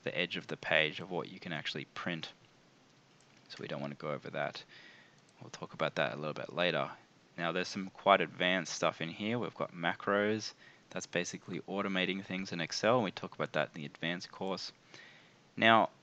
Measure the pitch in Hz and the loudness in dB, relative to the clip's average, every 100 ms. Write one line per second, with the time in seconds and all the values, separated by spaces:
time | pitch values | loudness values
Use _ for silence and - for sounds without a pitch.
0 | - - 87 - 67 73 - 80 78 76 | -4 0 0 -2 -6 -8 2 4 4 0
1 | 90 87 58 95 95 78 - 78 67 - | -6 -6 -6 -10 -8 -6 -4 -6 -8 -8
2 | - 82 - - - - - _ - - | -4 -4 -6 -14 -20 -20 -20 _ -20 -20
3 | _ _ _ - - - - 76 71 71 | _ _ _ -20 -20 -12 -8 -6 -6 -6
4 | 76 71 - 78 73 - - - - - | -6 -6 -6 -4 -4 -6 -12 -18 -20 -20
5 | - - - - - - 80 - 76 - | -20 -20 -20 -20 -16 -12 -12 -2 -2 2
6 | 73 67 76 73 - - 87 78 69 - | 0 0 -4 -6 -6 0 2 2 0 -6
7 | - - - - 85 87 92 101 95 - | -18 -20 -18 -4 -2 0 -2 -4 -8 0
8 | 98 95 82 87 90 92 80 - 85 - | 6 6 6 0 2 2 0 0 0 0
9 | 82 - 107 120 98 - - 87 85 92 | -6 -4 -2 -2 -4 -4 -6 -2 -2 -2
10 | - 101 104 110 - - - - - 92 | 2 2 4 0 -2 -12 -20 -20 -12 -10
11 | - 87 87 87 - 92 - 95 98 92 | -4 -2 -2 -6 -8 -8 -4 -4 -2 0
12 | 90 98 95 92 95 87 80 - 107 127 | 0 -2 -4 -6 -4 -4 -4 2 4 4
13 | 98 - 92 - 73 78 65 85 73 - | 2 -2 -10 -4 -2 0 -2 -4 -10 -6
14 | 82 87 - - 95 90 - - - - | -4 -4 -8 -8 -6 -4 -6 -12 -20 -20
15 | - - - - _ - 113 113 92 - | -20 -20 -20 -20 _ 4 8 10 8 0